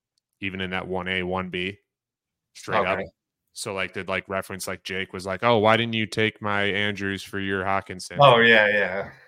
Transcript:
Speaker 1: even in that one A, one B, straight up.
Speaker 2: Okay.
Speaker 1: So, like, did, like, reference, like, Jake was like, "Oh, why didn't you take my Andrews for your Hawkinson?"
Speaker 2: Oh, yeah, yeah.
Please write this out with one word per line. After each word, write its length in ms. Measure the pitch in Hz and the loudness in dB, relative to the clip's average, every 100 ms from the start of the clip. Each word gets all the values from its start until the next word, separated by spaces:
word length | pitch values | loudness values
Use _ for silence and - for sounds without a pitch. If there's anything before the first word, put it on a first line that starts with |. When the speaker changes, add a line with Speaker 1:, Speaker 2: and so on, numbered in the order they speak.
| _ _ _ - | _ _ _ -10
Speaker 1:
even 220 | 98 95 | -8 -6
in 80 | 92 | -6
that 180 | 92 90 | -6 -6
one 200 | 92 90 | -6 -4
A, 140 | 92 | -4
one 260 | 90 92 92 | -2 -4 -4
B, 280 | 90 92 101 _ _ _ _ _ _ _ | -6 -6 -8 _ _ _ _ _ _ _
straight 320 | - - 95 95 | -16 -4 -2 0
up. 140 | 95 | -2
Speaker 2:
Okay. 80 | 95 _ _ _ _ | -6 _ _ _ _
Speaker 1:
So, 220 | - 113 | -12 -8
like, 200 | 95 92 | -6 -6
did, 140 | 101 92 | -6 -4
like, 220 | 92 - | -4 -4
reference, 380 | 95 - 95 - | -6 -6 -10 -8
like, 160 | 92 | -10
Jake 280 | - 95 95 | -8 -8 -6
was 120 | 95 92 | -8 -8
like, 180 | 95 | 0
"Oh, 140 | 120 117 | 4 6
why 180 | 107 110 | 6 6
didn't 180 | 117 | 4
you 120 | 113 107 | -2 -4
take 360 | - 110 - | 0 0 0
my 220 | 104 101 | -2 0
Andrews 580 | 101 95 104 98 98 95 | 0 -2 -2 -4 -4 -6
for 180 | - 98 | -6 -6
your 260 | 98 98 95 | -2 -2 0
Hawkinson?" 520 | 98 - 92 - 90 | -2 -4 -12 -6 4
Speaker 2:
Oh, 180 | 143 117 | 6 8
yeah, 280 | 117 110 104 | 8 6 6
yeah. 400 | 104 92 98 95 - | 2 0 -4 -8 -12